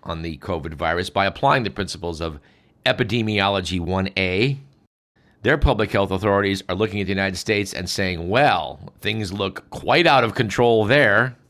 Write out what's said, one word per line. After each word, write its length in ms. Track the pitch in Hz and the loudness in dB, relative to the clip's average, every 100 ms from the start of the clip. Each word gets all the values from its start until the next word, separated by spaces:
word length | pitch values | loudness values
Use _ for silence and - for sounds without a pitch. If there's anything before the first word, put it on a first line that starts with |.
on 180 | - 82 | -8 -8
the 160 | 82 76 | -8 -10
covid 360 | - 85 76 | -6 -6 -6
virus 360 | 76 82 85 92 | -4 -2 -2 -2
by 160 | - 98 | 0 0
applying 380 | - 135 143 | 2 2 2
the 60 | 107 | 0
principles 520 | 95 95 80 87 80 | -6 -8 -6 -8 -6
of 180 | 82 76 _ _ _ _ - | -6 -8 _ _ _ _ -2
epidemiology 920 | 127 117 117 110 104 98 98 87 90 | 0 0 0 0 0 2 0 -2 -4
one 300 | 85 95 92 - | -2 -2 -2 -2
A, 420 | 92 92 127 139 - _ _ _ _ _ _ _ | 0 2 2 0 -8 _ _ _ _ _ _ _
their 160 | 117 156 | 0 4
public 340 | 147 110 107 | 4 2 0
health 200 | 101 98 | 0 0
authorities 520 | 95 104 101 101 98 - | 0 2 2 2 -2 -4
are 80 | 92 | -2
looking 240 | 110 104 | -2 -2
at 60 | 95 | -4
the 80 | |
United 240 | 98 98 92 | -2 -2 -4
States 360 | - 104 101 | -2 -2 -2
and 160 | - 87 | -6 -6
saying, 400 | - 95 87 85 | -4 -2 -4 0
"Well, 640 | 113 143 92 71 69 - _ | 2 4 2 -2 -10 -18 _
things 340 | - 87 87 | -6 -4 -6
look 360 | 101 98 - _ | -4 -6 -6 _
quite 360 | - - 143 170 | -10 0 4 6
out 180 | 135 | 4
of 120 | 117 101 | 2 0
control 500 | 113 - 120 113 104 | -2 2 4 4 4
there. 500 | 143 120 101 127 123 | 4 6 4 2 -4